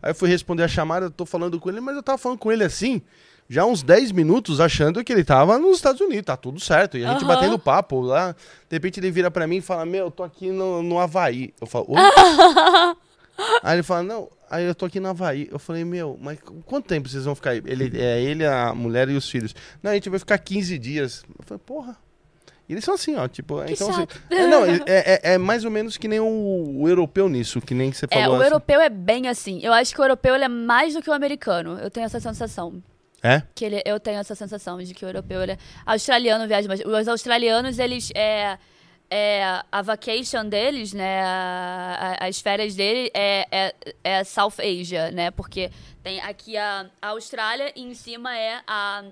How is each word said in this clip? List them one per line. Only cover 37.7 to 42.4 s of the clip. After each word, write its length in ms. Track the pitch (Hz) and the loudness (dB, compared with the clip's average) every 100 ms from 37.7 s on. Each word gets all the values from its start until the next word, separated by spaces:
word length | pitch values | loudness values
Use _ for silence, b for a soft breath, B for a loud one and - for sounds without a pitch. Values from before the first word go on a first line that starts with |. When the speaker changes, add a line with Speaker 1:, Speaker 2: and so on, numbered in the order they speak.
| 240 | -4
Speaker 2:
eles, 320 | 247 247 - - | -4 -6 -8 -4
é, 420 | 214 214 208 185 b b b b _ | -2 -2 -4 -6 b b b b _
É, 540 | 202 208 208 190 185 - | -4 0 0 -2 -4 -6
a 120 | 202 | -6
vacation 680 | 196 214 247 226 254 247 214 | -4 -6 -4 -6 -4 -6 -4
deles, 440 | 202 240 285 214 | -2 -2 -2 -8
né, 300 | 202 190 190 | -6 -4 -2
a, 920 | 190 185 185 180 180 180 180 180 185 185 | -2 -2 -4 -6 -8 -8 -8 -6 -6 -6
a, 60 | 185 | -6
as 140 | 190 | -6